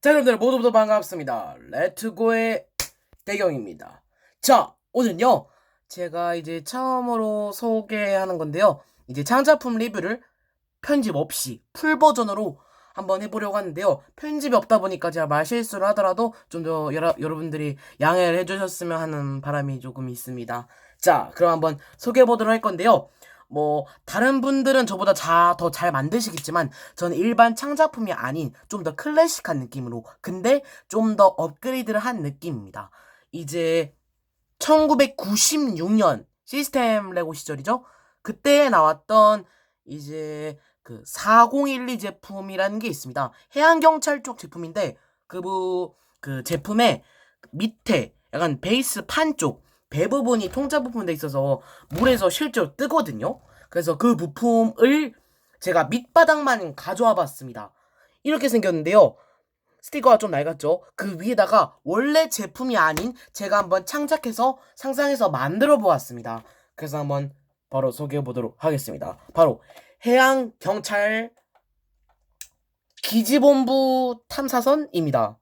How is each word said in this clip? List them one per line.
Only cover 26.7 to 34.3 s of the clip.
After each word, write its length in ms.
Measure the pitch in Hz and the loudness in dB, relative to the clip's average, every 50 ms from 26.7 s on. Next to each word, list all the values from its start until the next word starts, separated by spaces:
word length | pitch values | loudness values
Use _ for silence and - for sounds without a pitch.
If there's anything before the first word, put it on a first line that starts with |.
| - - - - _ | -6 -12 -20 -20 _
저는 200 | - 175 175 170 | -6 -6 -4 -2
일반 380 | 143 185 226 233 - 233 233 226 | 0 0 0 4 4 4 4 4
창작품이 560 | 226 - 285 294 294 311 302 311 240 226 196 170 | -2 -6 -6 0 2 0 0 0 -4 -6 -6 -6
아닌 400 | - - 127 135 160 160 139 - _ _ _ | -6 -6 -6 -4 -4 -6 -8 -8 _ _ _
좀 140 | - 208 170 | -10 -6 -6
더 100 | 160 151 | -8 -8
클래식한 640 | - - 294 302 311 330 339 330 - - - 165 139 | -8 -8 0 4 4 4 4 2 -6 -6 -6 -6 -6
느낌으로, 440 | 127 117 - 139 127 120 120 117 113 - - _ | -6 -8 -10 -10 -10 -8 -10 -10 -12 -14 -20 _
근데 420 | - - 175 185 185 233 269 285 277 - - - _ _ | -12 -12 -10 -4 0 2 2 2 0 -6 -20 -20 _ _
좀 280 | - 214 220 220 214 | -4 -2 0 0 4
더 100 | 196 202 | 4 4
업그레이드를 760 | 190 - - 156 160 147 _ - 254 262 262 240 214 214 214 | 4 4 2 -6 -6 -6 _ -8 -6 -6 -6 -4 -4 -4 -4
한 220 | 214 247 247 220 156 | -4 -4 -6 -6 -6
느낌입니다. 680 | 143 139 139 - 170 151 113 101 98 90 101 104 - _ _ _ _ _ _ _ _ - | -8 -8 _ -10 -10 -8 -8 -10 -14 -16 -16 -16 -16 _ _ _ _ _ _ _ _ -14
이제 600 | 170 165 139 147 170 165 165 165 170 156 143 _ _ _ _ _ _ _ _ | -12 -12 -8 -6 -4 -2 0 0 0 -2 -4 _ _ _ _ _ _ _ _